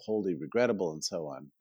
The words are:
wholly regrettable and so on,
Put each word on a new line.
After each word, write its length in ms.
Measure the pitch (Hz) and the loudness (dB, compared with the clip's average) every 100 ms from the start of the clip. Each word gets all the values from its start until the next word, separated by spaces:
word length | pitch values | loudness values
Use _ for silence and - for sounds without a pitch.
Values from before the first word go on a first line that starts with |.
| - | -2
wholly 300 | 107 95 78 | 0 0 -2
regrettable 560 | 76 117 120 101 87 | 0 4 4 4 0
and 100 | 78 | -2
so 260 | - 90 76 | -4 -4 -6
on, 220 | 67 71 - | -8 -12 -2